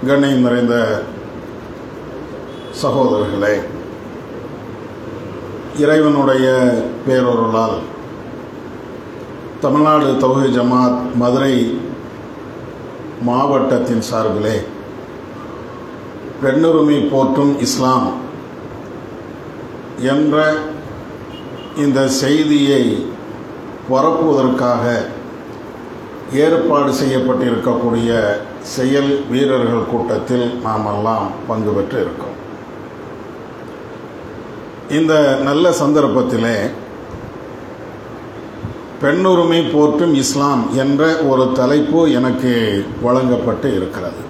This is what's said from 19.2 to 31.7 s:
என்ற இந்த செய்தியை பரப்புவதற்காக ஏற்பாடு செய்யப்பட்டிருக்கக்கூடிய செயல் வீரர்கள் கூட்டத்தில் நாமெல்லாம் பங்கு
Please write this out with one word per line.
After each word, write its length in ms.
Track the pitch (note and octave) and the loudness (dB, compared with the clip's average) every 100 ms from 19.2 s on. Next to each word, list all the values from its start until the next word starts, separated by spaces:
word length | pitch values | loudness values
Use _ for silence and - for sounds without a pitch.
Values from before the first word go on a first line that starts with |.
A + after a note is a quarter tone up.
| - - - - - - - - B2+ | -14 -14 -14 -14 -14 -14 -14 -4 0
என்ற 240 | C#3 D3+ D3+ D#3 D#3 D#3 - - - - - - - - - - - | 2 4 4 4 2 -4 -8 -10 -12 -12 -14 -14 -14 -12 -12 -10 0
இந்த 160 | C#3+ C3 C3+ C3+ | 2 4 2 2
செய்தியை 640 | C3+ D3+ D3+ D3 C#3 C3+ A#2 F#2+ - - - - - - - - - | 2 4 4 4 6 4 4 0 -4 -8 -12 -14 -14 -14 -14 -14 0
பரப்புவதற்காக 960 | C3 D3+ D#3+ D#3+ C#3 C3 B2+ B2+ A#2+ A#2+ A#2 - - - - - - - - - - - - - C3 | 2 4 2 2 4 2 2 2 2 2 0 -2 -8 -12 -12 -14 -14 -14 -14 -14 -14 -14 -14 -4 2
ஏற்பாடு 480 | D#3 E3 E3 D3 C3+ | 4 4 4 2 2
செய்யப்பட்டிருக்கக்கூடிய 1160 | B2+ C3+ C3 B2+ B2 B2 A2+ B2+ A2+ A#2+ A2+ A2+ A#2 G#2 G2+ - - - | 2 2 2 2 2 2 2 0 0 2 2 2 2 2 0 -4 -12 -10
செயல் 380 | - B2+ C#3 C#3+ C#3+ B2+ | -2 2 2 2 0 0
வீரர்கள் 600 | A#2+ C#3 C3 A#2 A#2 - | 2 4 4 2 0 0
கூட்டத்தில் 560 | A#2+ A#2 A2 - B2 A#2+ A#2+ | -2 0 -2 0 0 0 -2
நாமெல்லாம் 640 | A2 G#2+ G#2 G#2 G#2+ A2+ - - - | -4 -2 -2 -2 0 0 -2 -8 -6
பங்கு 240 | A2 G#2+ | -2 0